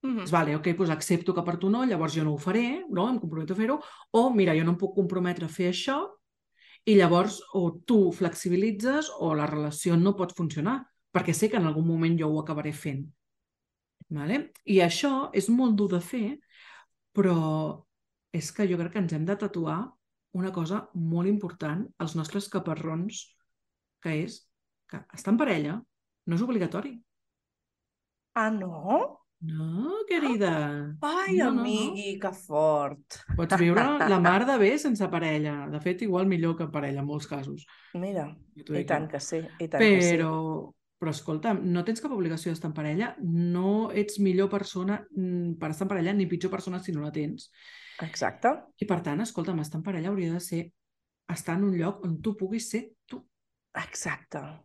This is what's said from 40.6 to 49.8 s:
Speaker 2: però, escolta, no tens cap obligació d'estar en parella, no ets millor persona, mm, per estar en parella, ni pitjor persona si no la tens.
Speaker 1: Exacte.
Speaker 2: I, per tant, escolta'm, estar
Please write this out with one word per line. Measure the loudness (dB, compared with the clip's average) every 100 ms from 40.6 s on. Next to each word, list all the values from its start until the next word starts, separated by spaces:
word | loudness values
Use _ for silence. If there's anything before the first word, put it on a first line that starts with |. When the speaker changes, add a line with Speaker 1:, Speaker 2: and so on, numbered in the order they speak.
| -8 _ _ _
Speaker 2:
però, | -6
escolta, | -6 -4 -4 -2 0
no | 0 0
tens | 0 -4 -4
cap |
obligació | -2 -2 -2 -4
d'estar | -4 -6
en | -4
parella, | -2 -2 -2 -4
no | -2 0 2 2 2 2 0
ets | 0 -2 2
millor | 2 4 2
persona, | 0 -4 -6 -2 -4 -4
mm, | -6 -2 -2 -4 -4
per | -6
estar | -4 -2
en | 0
parella, | 0
ni | 2 0
pitjor | 0 -4
persona | -4 -6 -8
si | -6
no | -6
la | -4
tens. | -4 -6 -6 -14 _ -20 -20 -20 -12 -10
Speaker 1:
Exacte. | -4 -4 2 0 0 -6 _
Speaker 2:
I, | -2
per | -2
tant, | 0 -4 -4
escolta'm, | -4 -4 -4
estar | -4 -6